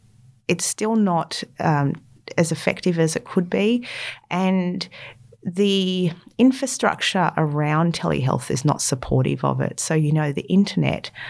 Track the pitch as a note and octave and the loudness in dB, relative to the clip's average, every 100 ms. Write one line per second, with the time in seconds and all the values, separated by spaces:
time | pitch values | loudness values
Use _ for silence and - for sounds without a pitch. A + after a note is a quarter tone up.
0 | _ _ - _ - F3 - - G#3+ A3+ | _ _ -20 _ -4 -2 -2 -2 0 2
1 | G3+ E3+ - - - - E3+ D3 C#3 - | 2 2 -2 -8 -10 -4 0 2 2 -2
2 | - - - - E3 D#3+ - - - E3+ | -10 -20 -6 -2 0 0 -2 0 0 2
3 | D#3+ D#3+ - - F3+ F#3+ G3+ A#3+ A#3+ - | 2 0 -4 -2 0 0 0 0 -4 -12
4 | - - - F3+ F#3 F#3 F3+ F3+ - - | -12 -14 -8 -2 0 2 0 -4 -8 -14
5 | - - - - - F3 G3+ G3 F#3 F#3 | -20 -20 -20 -14 -6 0 2 2 0 0
6 | F3+ E3+ - - B3 C4 C4+ - G#3+ - | -2 -4 -6 2 4 4 -2 -2 -2 0
7 | - F#3+ E3+ - D#3 D3 D3+ D3+ E3+ D#3+ | 0 0 0 2 0 2 0 2 2 0
8 | E3+ D3 B2+ C3+ - C3 D3 D3+ - C3 | 0 0 2 0 0 0 2 0 0 -4
9 | - C3 C3 C#3 C#3 C3 - - - D#3+ | 0 0 0 0 0 0 -2 -4 -2 0
10 | D3 D#3 D3+ C#3 - F#3 G3+ - D3 - | 2 2 0 -2 0 2 2 2 0 -2
11 | - - - | -6 -14 -14